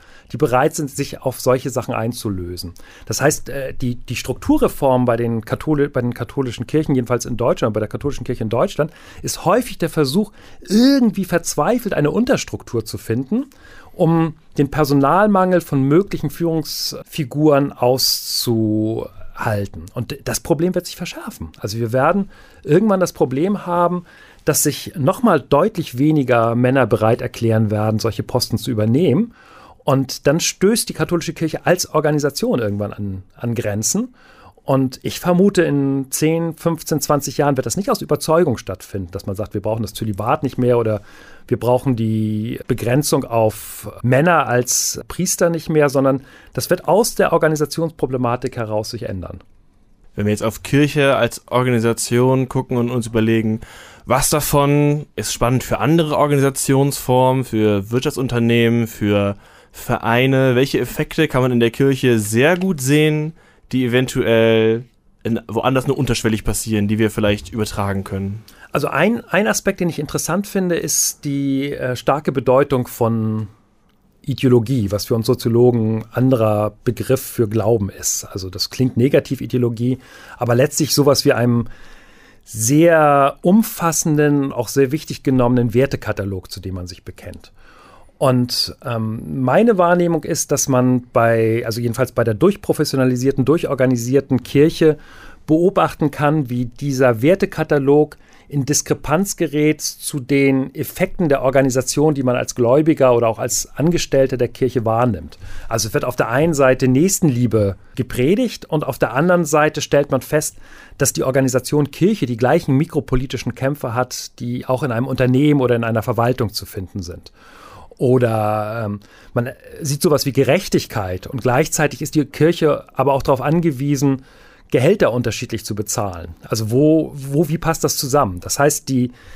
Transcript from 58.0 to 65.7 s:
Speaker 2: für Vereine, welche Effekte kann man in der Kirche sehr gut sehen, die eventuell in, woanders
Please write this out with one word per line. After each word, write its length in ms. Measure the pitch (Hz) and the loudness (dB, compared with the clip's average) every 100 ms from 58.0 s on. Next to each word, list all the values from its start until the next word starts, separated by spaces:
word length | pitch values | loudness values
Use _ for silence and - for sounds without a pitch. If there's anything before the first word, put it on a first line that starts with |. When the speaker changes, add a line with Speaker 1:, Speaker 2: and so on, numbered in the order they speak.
| 147 131 127 120 117 117 117 117 113 | -2 -2 -2 0 2 4 2 2 -2
Speaker 2:
für 480 | - 104 104 101 101 - - _ | -2 0 0 0 -4 -14 -20 _
Vereine, 840 | - - 120 113 120 135 131 131 | -14 -6 -4 0 2 2 2 2
welche 240 | 123 135 123 | 2 0 0
Effekte 480 | 123 - 151 - 151 | -4 -6 -4 -2 0
kann 160 | 127 | 0
man 80 | 127 | 0
in 80 | 120 | 2
der 120 | 117 | 2
Kirche 460 | - 139 131 127 113 | 2 0 2 2 2
sehr 400 | 104 113 151 180 | 2 2 2 2
gut 240 | 190 147 | -2 -2
sehen, 520 | 127 151 156 151 156 - _ _ _ | 0 2 2 0 -4 -10 _ _ _
die 120 | 131 | -2
eventuell 1000 | 123 127 127 127 113 113 113 113 110 113 123 _ _ _ | 2 0 0 0 2 4 4 4 2 0 -4 _ _ _
in, 180 | 110 113 - | -4 -4 -4
woanders 400 | 107 131 | -2 0